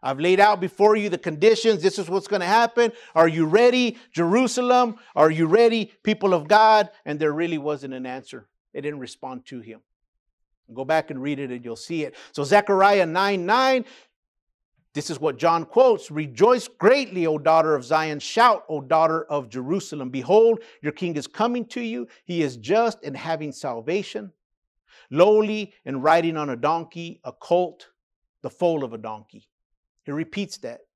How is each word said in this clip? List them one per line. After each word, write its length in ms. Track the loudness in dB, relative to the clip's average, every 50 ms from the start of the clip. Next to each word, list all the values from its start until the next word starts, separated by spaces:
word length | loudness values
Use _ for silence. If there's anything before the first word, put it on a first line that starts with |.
| -6
I've 180 | -6 -6 -2
laid 180 | 0 2 4 4
out 220 | 4 4 4 0
before 360 | -2 -6 -2 _ 4 4 4
you 120 | 4 0 -2
the 80 | -4
conditions. 680 | -4 -6 -6 -4 2 4 4 4 4 2 0 0 2 0
This 160 | -2 -2 -2
is 120 | -8 -4
what's 180 | -4 -4 -4 -2
gonna 160 | -4 -4 0
happen. 480 | 2 2 4 4 2 2 2 0 0 0 -6 -20 -6 2
Are 120 | 4 4
you 200 | 4 4 0 -2
ready, 500 | 2 4 4 6 6 4 4 0 0 -2 -6 -16 _ _
Jerusalem? 840 | -2 0 2 2 2 2 2 0 -2 0 2 4 2 2 0 -2 -10 _ _ _
Are 140 | 4 4 4
you 160 | 4 2 0
ready, 460 | 2 4 4 4 4 2 0 -4 -6 _ _ _
people 320 | -4 -4 0 0 0 0
of 120 | 0 0
God?" 440 | 4 4 6 6 6 6 4 2 0 -6 _ _
And 120 | -10 -6 -2
there 140 | -2 -2 -2
really 240 | -2 -4 -4 -4
wasn't 380 | -4 -4 -6 -6 -6 -8 -12 -12
an 100 | -12 -12
answer. 460 | -12 -12 -14 -14 -16 -20 -20 -20 _ _ _ _ _ _
They 80 | -10 -10
didn't 180 | -10 -10 -10
respond 460 | -12 -16 -16 _ -14 -14 -14 -14 _
to 140 | -16 -18 -18
him. 200 | -16 -18 -20 -20 _ _ _ _ _ _ _ _ _ _ _ _ _ _ _ _ _ _ -12
Go 100 | -12 -4
back 260 | -2 -2 -2 -2 -4
and 120 | -10 -8 -6
read 160 | -6 -6 -6
it 120 | -8 -10
and 140 | -10 -12 -10
you'll 100 | -12 -12
see 300 | -12 -10 -10 -6 -6 -6
it. 100 | -8 -10 -16 -20 -16 _
So 120 | -8 -2
Zechariah 640 | 4 4 4 4 4 2 4 4 4 4 4 2
nine 400 | 0 0 -2 -2 0 -2 -4 -2
nine, 400 | 0 0 0 2 2 0 0 -2 -6 -16 -20 _ _ _ _ _ _ _ _ _ _ _ _ _ _ _ _ _ _ _
this 160 | -10 -8 -8
is 100 | -10 -4
what 200 | -4 -4 -4 0
John 260 | 0 2 2 2 -2
quotes, 460 | -2 2 4 4 4 4 0 -2 -10
"Rejoice 580 | -8 -8 -8 -8 -2 2 4 4 4 2 -2 -8
greatly, 580 | _ _ 4 4 4 4 0 -4 -4 -4 -2
O 120 | -2 -2 0
daughter 360 | 2 2 4 4 4 2 0
of 60 | -2 -2
Zion. 360 | -2 -2 -2 0 -2 -6 -8
Shout, 480 | -10 -6 2 4 6 6 4 4 -2 -8
O 140 | -8 -8 -4
daughter 420 | 0 2 2 2 2 0 -2 -4
of 240 | -4 -6 -6 -6 -6
Jerusalem. 640 | -10 -10 -6 -4 -4 -6 -6 -8 -12 -10 -10 -8
Behold, 520 | -8 -10 -2 2 4 4 6 4 4 0 -4 -16 -20 _ -10
your 100 | -10 -8
king 240 | -6 -8 -6 -6
is 100 | -6 -8
coming 380 | -10 _ -4 -2 -2 -2 -4 -8 -8
to 120 | -10 -10
you. 280 | -8 -8 -8 -8 -10 -12 _ _ _
He 160 | _ -4 -4 -4
is 160 | -4 -4 -8
just 440 | -6 -2 0 0 0 0 -2 -6 -12
and 140 | -14 -12
having 360 | -12 -8 -6 -6 -6 -6 -10 -12
salvation, 800 | -10 -10 -8 -8 -8 -6 -4 -4 -4 -4 -6 -10 -12 -12 -12 _ _ _ _ _ _ _ _ _ _ _ _ _ _ _ _
lowly 640 | 2 2 4 4 4 2 0 -2 -4 -6 -8 -10 _ _ _
and 160 | -10 -10 -4 0
riding 340 | 0 0 0 0 -2 -4
on 140 | -6 -6 -8
a 60 | -8
donkey, 640 | -6 -4 -2 -2 -2 -6 -10 _ -16 -16 -16 -16 _ _
a 80 | -18 -18
colt, 560 | _ -4 0 0 0 0 -2 -6 _ -20 _ _ _ _ _ _ _ _ _ _ _ _
the 80 | -16
foal 340 | _ _ -2 -2 -2 -2 -6
of 80 | -8 -10
a 60 | -12
donkey." 500 | -14 -14 -14 -14 -16 _ _ -20 _ _ _ _ _ _ _ _ _ _ _ _ _
He 80 | -10 -8
repeats 460 | -8 -8 -8 -6 -8 -8 -8 -10 -14
that. 240 | -14 -14 -16 -16 _ _ _